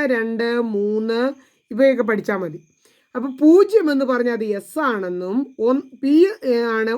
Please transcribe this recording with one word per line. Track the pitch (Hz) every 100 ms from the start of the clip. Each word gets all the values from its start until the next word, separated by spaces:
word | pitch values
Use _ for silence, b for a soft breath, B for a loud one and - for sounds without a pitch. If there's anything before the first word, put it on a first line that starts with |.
| 285
രണ്ട്, | 240 226 226 233 240 233
മൂന്ന് | 208 208 214 226 233 262 269 b b -
ഇവയൊക്കെ | 220 269 247 226
പഠിച്ചാൽ | 208 196 196
മതി. | 175 147 _ _ _ _ _
അപ്പോൾ | 254 269 262
പൂജ്യം | 302 349 392 427 311
എന്ന് | 277 262
പറഞ്ഞാൽ | 247 240 233
അത് | 214 202
എസ് | - 311 285
ആണെന്നും, | 214 180 180 180 233 269 - 226
ഒൻ-, | 269 - -
പി | 269 311 381 440 262 233 233
ആണ് | 220 220